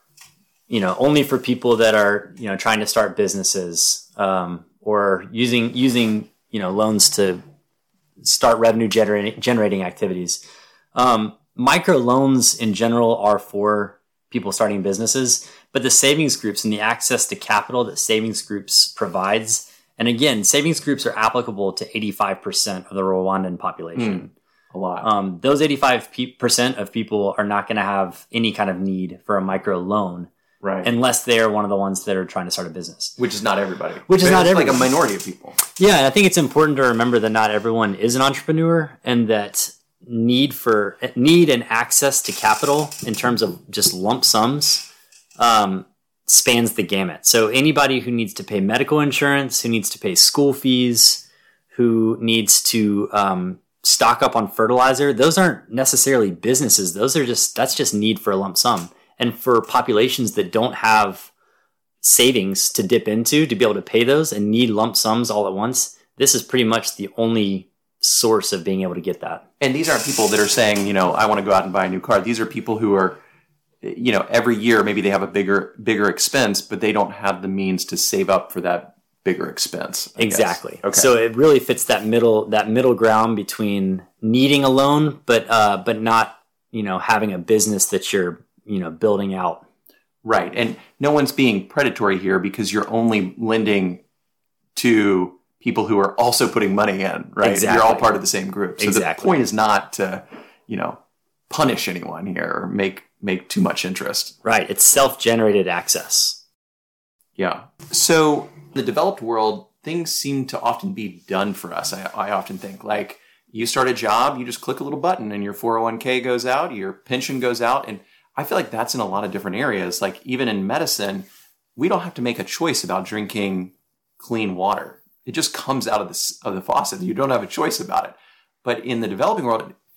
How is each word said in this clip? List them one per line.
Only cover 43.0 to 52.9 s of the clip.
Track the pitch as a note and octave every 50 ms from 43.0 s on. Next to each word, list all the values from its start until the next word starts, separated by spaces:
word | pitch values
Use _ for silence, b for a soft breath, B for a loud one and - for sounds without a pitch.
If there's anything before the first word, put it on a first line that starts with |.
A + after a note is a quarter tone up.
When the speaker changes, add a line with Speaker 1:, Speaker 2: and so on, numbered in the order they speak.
| - A#2+
Speaker 1:
in | G#2+
terms | - - B2 A#2+ G#2
of | G#2+ F#2 F2 - - -
just | - G#2+ - - F#2
lump | F2+ F#2 G#2+ B2 C3 -
sums, | - - A2 A2 B2 C#3+ D3 - - - - B B B B B B B B B B _ -
um, | A#2 A#2 A2+ G#2+ G#2 G2 F#2+ F#2 - - _ _ _ _ _ _ _ -
spans | - - - C3 A#2+ A#2 A#2 A2 -
the | - F#2+
gamut. | E2 G2+ G2 F#2+ F2+ D#2 - -
So | - - A#2 A2 G#2+
anybody | A#2+ C3 C#3+ D#3 C#3+ D3 C#3+ C3 C3+ B2
who | - B2
needs | A#2+ A#2 A2+ F#2+ -
to | - F#2+
pay | - G#2+ G2
medical | F#2+ G2+ A2+ B2+ C3 - D3+ D3+
insurance, | D3 C#3+ C3+ - D3 C#3+ C#3 C#3 C#3 B2+ - - -
who | A#2
needs | A#2 A2 F#2+ -
to | - -
pay | - G2+ F2+
school | - - - - D3 C#3+ C#3 C3
fees, | C3+ - C3 B2+ B2 B2 B2 A#2+ A#2 - - - - b b b b b b b b b b
who | _ - A#2+ A#2 A2+ A2+ A2+ A2+ A2+ -
needs | A2+ A2+ A2+ A2+ G#2+ G#2 - - -
to, | - - A2+ G#2+ G#2